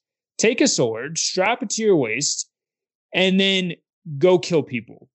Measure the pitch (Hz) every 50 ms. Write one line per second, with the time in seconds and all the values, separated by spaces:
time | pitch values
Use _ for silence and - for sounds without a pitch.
0 | _ _ _ _ _ _ _ - - 220 247 - 302 - - - 135 113 110 110
1 | 127 151 165 - - - - 185 185 214 240 - - 202 - - 220 214 190 156
2 | 127 110 110 123 147 - - - - _ _ _ _ _ _ _ _ _ _ _
3 | _ _ - 185 185 190 185 190 190 196 190 190 185 175 160 - _ _ _ _
4 | - 170 147 139 180 180 185 175 180 - 175 156 135 - 127 117 110 - 107 -
5 | - - _